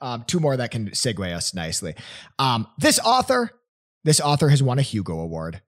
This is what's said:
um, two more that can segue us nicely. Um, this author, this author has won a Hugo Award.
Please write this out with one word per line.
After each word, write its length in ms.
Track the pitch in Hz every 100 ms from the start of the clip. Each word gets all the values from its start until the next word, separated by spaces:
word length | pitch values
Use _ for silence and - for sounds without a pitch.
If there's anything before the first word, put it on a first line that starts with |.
um, 220 | 131 120 117
two 120 | 175
more 160 | 151 131
that 140 | 120
can 180 | 117 104
segue 420 | - 127 101 92
us 200 | 85 -
nicely. 400 | 90 82 82 90 - - - - -
Um, 280 | 135 117 - -
this 220 | 302 -
author, 520 | 226 254 - 254 233 - _ _ _ _
this 160 | 151 151
author 280 | 147 143 151
has 120 | 143
won 180 | 131 131
a 20 |
Hugo 360 | 131 110 85 80
Award. 420 | 82 80 82 82